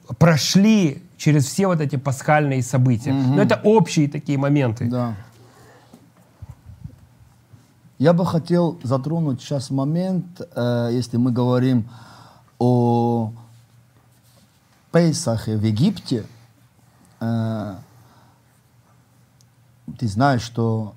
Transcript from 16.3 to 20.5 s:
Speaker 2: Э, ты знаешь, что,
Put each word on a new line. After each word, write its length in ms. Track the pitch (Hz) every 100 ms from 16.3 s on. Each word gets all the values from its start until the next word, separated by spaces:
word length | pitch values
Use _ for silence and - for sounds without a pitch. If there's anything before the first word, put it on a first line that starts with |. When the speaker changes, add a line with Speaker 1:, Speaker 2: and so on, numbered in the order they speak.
| - _ _ _ _ _ _ _ _
Speaker 2:
Э, 540 | 113 117 113 110 104 92 - _ _ _ _ _ _ _ _ _ _ _ _ _ _ _ _ _ _ _ - -
ты 80 | 117
знаешь, 360 | 98 139 123
что, 520 | -